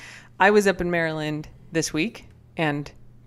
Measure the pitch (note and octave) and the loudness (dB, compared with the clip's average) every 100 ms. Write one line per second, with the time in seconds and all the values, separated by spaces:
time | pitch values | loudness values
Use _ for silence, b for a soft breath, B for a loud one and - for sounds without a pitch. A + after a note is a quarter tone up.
0 | B B B - G3 G#3 G3 F#3 F3 E3+ | B B B 2 4 6 4 0 -2 -2
1 | E3 D#3 D3+ D3+ D#3 - - E3 D3+ D3+ | -2 -4 -4 -6 -8 -18 -6 -4 -2 -2
2 | G#3+ - - - - - D#3 D3 C#3+ - | -4 -6 -20 -20 -14 -2 -2 -2 -8 -16
3 | - - | -20 -20